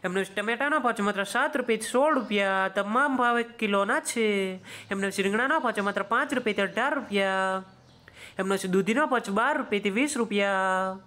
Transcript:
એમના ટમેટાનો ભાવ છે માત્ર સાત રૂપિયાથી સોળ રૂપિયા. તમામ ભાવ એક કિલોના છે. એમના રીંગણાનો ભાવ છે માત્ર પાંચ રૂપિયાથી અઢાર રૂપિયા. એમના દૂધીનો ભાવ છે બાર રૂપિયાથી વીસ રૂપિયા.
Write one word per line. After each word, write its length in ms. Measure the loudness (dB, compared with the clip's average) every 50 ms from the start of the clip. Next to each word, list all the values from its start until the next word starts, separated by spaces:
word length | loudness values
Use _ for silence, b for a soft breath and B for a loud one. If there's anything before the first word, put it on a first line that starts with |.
| -4
એમના 180 | -2 -2 -2 -2
ટમેટાનો 540 | -2 -4 -4 -2 -2 -2 0 0 0 0 2
ભાવ 160 | 2 0 0 0
છે 60 | 0
માત્ર 200 | 0 0 -2 -4
સાત 300 | -2 0 0 0 0 0
રૂપિયાથી 380 | -2 0 0 0 -2 -2 0 2
સોળ 200 | 2 4 4 4
રૂપિયા. 540 | 2 0 0 0 0 2 2 2 2 2 0
તમામ 480 | 0 -2 -2 0 2 2 2 2 2 2
ભાવ 200 | 2 2 2 2
એક 120 | 0 -2 -4 -4
કિલોના 440 | -2 0 2 2 2 2 0 0
છે. 240 | -2 -2 -2 0 2 2 2 0 0 -2 -4 -8 B B B B B B
એમના 200 | -4 -2 -2 -2 0 0 0
રીંગણાનો 300 | 2 2 2 2 2 2 2
ભાવ 140 | 0 0 -2
છે 100 | 0 -2 0
માત્ર 160 | 0 -2 -2
પાંચ 260 | 0 0 0 0 0 -2 -2
રૂપિયાથી 300 | -2 -2 0 0 -2 -2
અઢાર 260 | 0 -2 0 0 -2 -2
રૂપિયા. 580 | -4 -2 -2 0 0 2 0 0 0 0 -2 -4 -6 -10 -20 -20 -20 -20 -20 -20 -20 B B B B B B B
એમના 300 | -2 0 0 -2 0 0 2
દૂધીનો 340 | 2 2 2 2 2 2 2
ભાવ 160 | 2 0 0
છે 60 | 0 0 0
બાર 160 | 2 2 0 0
રૂપિયાથી 380 | -2 -2 -2 -2 -2 0 0 0
વીસ 140 | 0 0 0
રૂપિયા. 840 | -2 -2 0 0 0 2 2 2 2 2 2 2 0 0 -2 -6 -8 -14